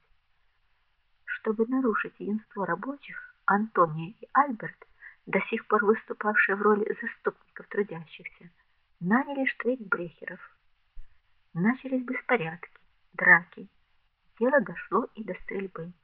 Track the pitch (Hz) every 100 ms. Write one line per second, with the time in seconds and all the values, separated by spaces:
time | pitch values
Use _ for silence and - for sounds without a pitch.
0 | _ _ _ _ _ _ _ _ _ _
1 | _ _ - - 226 214 226 262 254 208
2 | - - 185 214 - 208 180 170 262 285
3 | - - - _ - 202 220 - 170 156
4 | 165 - - 254 285 220 165 - - _
5 | - - - 185 - 226 - 214 208 220
6 | - - 208 214 - 196 208 208 - 208
7 | 226 - 208 - _ - 180 - 208 165
8 | 156 - 175 - 175 _ _ _ _ _
9 | 175 240 277 277 262 - 226 262 196 -
10 | 170 - - 185 - _ _ _ _ -
11 | - - _ _ _ 170 202 262 262 262
12 | 247 262 - 247 160 175 - - _ _
13 | _ 170 180 170 175 - 190 _ _ _
14 | _ _ _ - 240 285 180 175 - 190
15 | 262 - 208 185 - 190 190 165 170 175